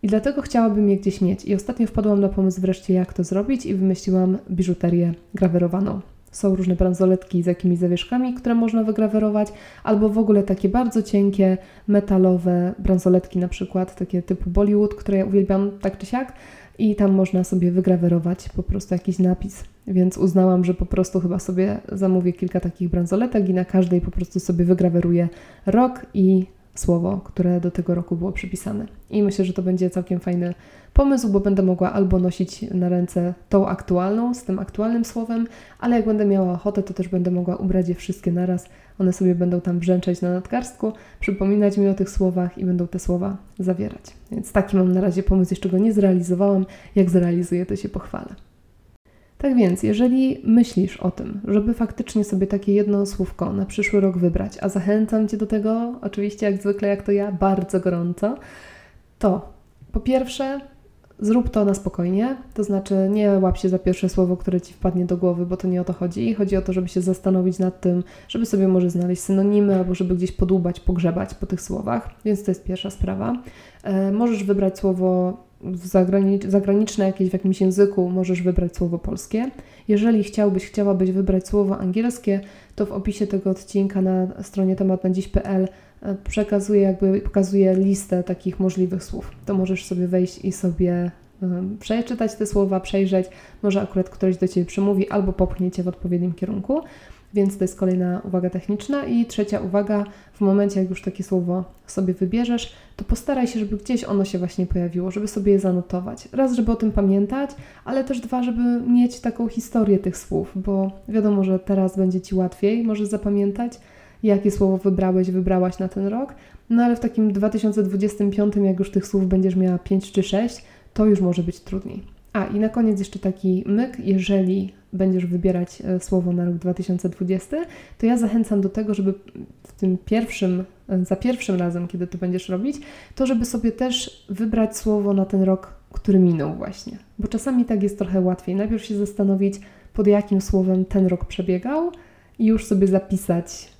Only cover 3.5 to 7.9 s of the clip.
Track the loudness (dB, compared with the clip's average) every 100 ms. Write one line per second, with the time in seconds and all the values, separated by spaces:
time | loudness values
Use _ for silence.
3.5 | -4 -2 0 0 0 0 2 2 0 -4
4.5 | -4 -2 0 2 2 0 -2 -10 0 2
5.5 | 2 2 0 -2 -4 -10 -20 -20 -4 -2
6.5 | 0 0 2 2 4 4 2 0 -2 0
7.5 | 0 0 2 2